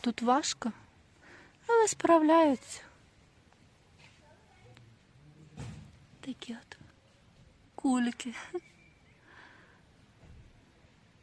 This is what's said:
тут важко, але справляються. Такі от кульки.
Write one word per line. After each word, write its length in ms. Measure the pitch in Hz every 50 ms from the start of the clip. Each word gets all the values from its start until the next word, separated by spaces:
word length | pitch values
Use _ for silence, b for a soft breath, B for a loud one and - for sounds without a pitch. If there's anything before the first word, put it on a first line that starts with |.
тут 200 | - 240 226 -
важко, 500 | 233 240 254 294 320 - - - - 226 - - - - - - - _ _ b b b b b b b b b - -
але 200 | 466 453 440 403
справляються. 920 | - - - 339 339 330 311 302 320 330 320 294 262 - - - - - - - - - - - _ _ - - _ _ - _ _ _ - - _ _ _ _ _ - - - - - - - - - _ - - - - - - - - - - _ _ _ - - 143 151 147 151 156 - - - - - - - - - - - - - - -
Такі 320 | - 269 247 - - - 233 233
от 160 | - - - - - - - - _ _ _ - - - - - - - - _ - - _
кульки. 580 | - - 277 254 247 240 240 233 - - 247 226 - - - - 359 - - - - - - _ _ _ _ - b b b b b b b b b b b b b b _ _ _ - _ _ _ - - - - - - - - - _ _ _ - - _ _ _ _ _ _